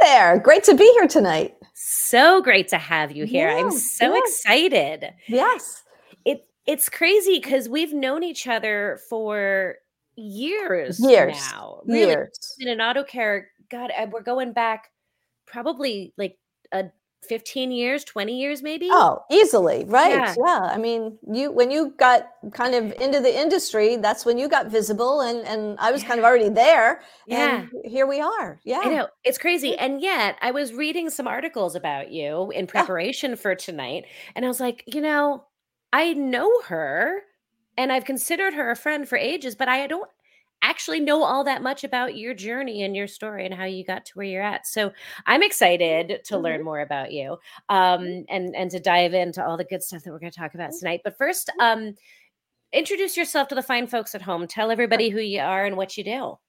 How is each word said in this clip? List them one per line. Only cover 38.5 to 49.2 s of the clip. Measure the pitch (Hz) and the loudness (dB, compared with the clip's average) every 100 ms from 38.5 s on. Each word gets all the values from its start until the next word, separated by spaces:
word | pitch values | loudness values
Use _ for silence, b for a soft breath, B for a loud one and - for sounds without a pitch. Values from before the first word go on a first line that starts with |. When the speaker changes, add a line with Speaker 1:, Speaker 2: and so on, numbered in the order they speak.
Speaker 2:
her | 302 240 | -2 -4
a | 240 | -4
friend | 302 302 277 | -4 -4 -4
for | 240 | -4
ages, | 254 330 269 208 | -4 -6 -8 -6
but | 262 | -2
I | 262 277 | -2 -2
don't | 330 - _ _ _ _ _ | -8 -10 _ _ _ _ _
actually | 220 330 - 320 | -2 -2 -6 -4
know | 294 302 | 0 2
all | 302 262 | 2 0
that | 277 262 | -2 -4
much | 254 269 | -4 -8
about | 277 254 247 220 | -6 -4 -4 -8
your | 226 | -12
journey | 214 202 247 269 208 | -12 -10 -8 -8 -6
and | 196 196 | -6 -6
your | 202 | -8
story | - 214 208 | -10 -12 -10
and | 190 | -10
how | 185 | -8
you | 190 190 | -8 -8
got | 185 185 - | -8 -10 -12
to | |
where | - 196 | -12 -10
you're | 185 | -6
at." | 208 196 - | -6 -6 -6
So | - 202 B B B - | -4 -4 B B B 2
I'm | 254 | 2
excited | 403 - 190 175 170 160 170 165 | 2 4 2 4 2 0 -2 -8
to | - 202 | -6 -4
learn | 165 156 | -4 -4
Speaker 1:
Mm-hmm. | |
Speaker 2:
more | 160 151 | -6 -8
about | 147 139 131 | -6 -8 -8
you, | 147 135 160 b b - | -10 -10 -12 b b 0
Speaker 1:
Mm-hmm. | 196 185 180 | 2 4 2
Speaker 2:
um, | 180 180 160 | -2 -10 -8
and, | 190 180 - | -8 -6 -6
and | 185 | -6
to | 180 | -4
dive | 185 175 175 | 2 2 2
into | 185 | 0